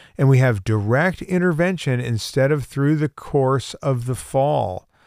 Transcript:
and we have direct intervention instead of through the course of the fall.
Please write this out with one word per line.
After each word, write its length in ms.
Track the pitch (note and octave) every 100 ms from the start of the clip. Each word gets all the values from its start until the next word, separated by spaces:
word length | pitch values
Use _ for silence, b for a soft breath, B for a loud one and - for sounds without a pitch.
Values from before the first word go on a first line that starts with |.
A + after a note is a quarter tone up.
| B -
and 120 | C3+
we 80 | C3
have 260 | C3 G#2
direct 580 | A2 A2 G2+ B2+ F3+ -
intervention 760 | - F3+ F3+ D#3+ F3+ F3+ C#3+ B2
instead 540 | B2 A2+ - C#3 C3+
of 100 | D3+
through 320 | B2 C3+ C#3+
the 140 | D#3 D3+
course 640 | - - C#3 C3 C3+ -
of 300 | - C#3 B2+
the 100 | B2
fall. 720 | A#2+ - C3+ C#3+ C#3+ G2+ F#2 - b